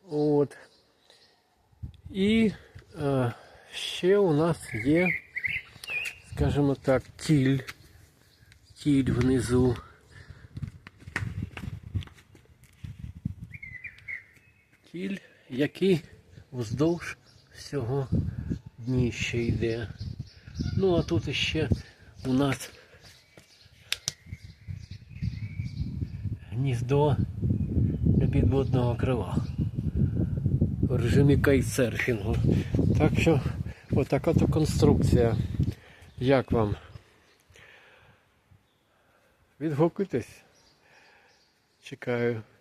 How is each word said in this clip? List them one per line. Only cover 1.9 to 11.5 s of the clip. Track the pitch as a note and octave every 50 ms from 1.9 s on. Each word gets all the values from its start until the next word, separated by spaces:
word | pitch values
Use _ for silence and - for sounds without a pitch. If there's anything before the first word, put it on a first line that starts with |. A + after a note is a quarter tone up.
| - - _ -
І, | - G3 F#3+ G#3 A3 A3+ A3+ G#3 F3 - - - _ - - _ - E3+
е, | D3 C#3 C#3 C3 B2+ A#2 A2+ - - - - - - -
ще | - - - - - - - F3+ G3 G#3
у | G3+ F3+
нас | D3+ D3 D#3+ E3+ D#3 - - - -
є, | A2 G#2+ C3+ D3+ E3 F3+ F3+ - - - - _ - - - - - - - - - - - - - - - - - - -
скажімо | - - D3 C#3 B2+ C#3 D3 C#3 C3+
так, | - - - C3 B2+ - - -
кіль. | - - - D#3+ C#3+ C3 C3 C3+ C3 - - - _ - - - - - _ _ _ _ _ _ _ _ _ - _ _ _ -
Кіль | - - D3+ C#3+ C3+ C3 B2+
внизу. | B2 A#2+ A#2 B2+ C3 B2+ A2 A2 B2 B2+ B2+ B2+ A#2+ - - - - _ _ _ - - - - - - - - - - - - - - - - _ - - - - - - - - - - -